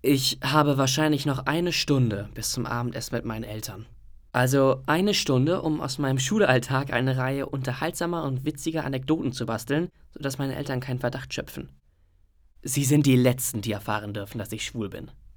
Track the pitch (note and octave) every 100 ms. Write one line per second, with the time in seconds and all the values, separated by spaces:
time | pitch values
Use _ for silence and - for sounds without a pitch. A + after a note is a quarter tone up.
0 | - C#3 C3+ - C#3 D3+ D3 C#3 C3+ C3
1 | D#3 D3 D3+ C3+ C3 D#3 F3 - - C#3
2 | A#2+ G2 G2+ - A2 - A#2+ A#2+ A#2+ A#2
3 | - A#2+ A#2 A2 A2+ G#2+ - G2 A2 -
4 | - - - B2 B2+ C#3 C3+ C3+ C3 D#3
5 | G3+ G#3 - C3 C#3 F#3+ E3 D#3 D3+ -
6 | C#3+ C3+ C3 G#3+ G3 B2+ - C3+ C#3 B2
7 | C3 C3 B2+ C#3 C#3 C#3 C3 A#2+ D#3 F3
8 | E3+ E3+ D3 C3 C3 D3 - D#3+ C#3 C3+
9 | C3 D#3+ C3 B2 A2+ A2 - C#3+ E3+ _
10 | - - C#3 C3+ C#3 - C#3 C3 C3 B2+
11 | B2+ B2 - - - - C3 - _ _
12 | _ _ _ _ _ _ - C3+ C#3 D3
13 | C#3+ C3 B2 B2+ - G#2+ A2+ G2+ G2 G#2+
14 | G#2 G#2 G2 A#2 G2 A2+ - A#2 G#2 -
15 | A#2 - -